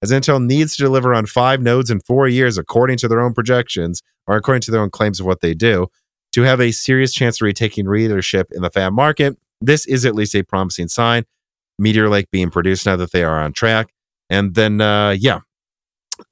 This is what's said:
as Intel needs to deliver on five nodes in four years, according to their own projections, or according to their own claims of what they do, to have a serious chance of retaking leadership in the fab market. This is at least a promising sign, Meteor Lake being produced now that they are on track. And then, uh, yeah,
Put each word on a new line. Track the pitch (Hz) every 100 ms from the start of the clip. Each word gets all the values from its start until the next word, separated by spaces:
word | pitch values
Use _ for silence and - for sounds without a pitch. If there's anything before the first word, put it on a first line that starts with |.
as | 101
Intel | 135 135 139
needs | 120 139 156 -
to |
deliver | 139 131 127
on | 120 107
five | - 123 135
nodes | 120 123 123
in | 104
four | - 127 135
years, | 123 127 98
according | 80 117 127 123
to | 117
their | 113
own | 120
projections, | 113 117 123 120 - 85 85 - _ -
or | 107
according | 120 127
to | 113
their | 110
own | 101
claims | - 107 95
of | 92
what | 92
they | 85
do, | 80 113 98 95 _ _ _ _
to | -
have | 131 127
a | 120
serious | 110 - 131 127
chance | - 123 -
of | 107
retaking | 101 107 - 95
leadership | 104 113 101 - 98 90
in | -
the | 90
fab | 98 92
market. | 107 147 151 139 - _ _
This | 117 151 -
is | 131
at | 123
least | 107 104
a | 104
promising | 92 95 95 - 85
sign, | - 117 117 110 _ _ _ _ -
Meteor | 107 107 107
Lake | 101 92
being | 95 87
produced | 90 90 92 101
now | 90
that | 90
they | 87
are | 82 78
on | 76
track. | - 113 113 110 _ _ _ _
And | 98 101
then, | 90 110 104
uh, | 107 104 104 98
yeah, | 127 95 - _ _ _ _ _ _ - -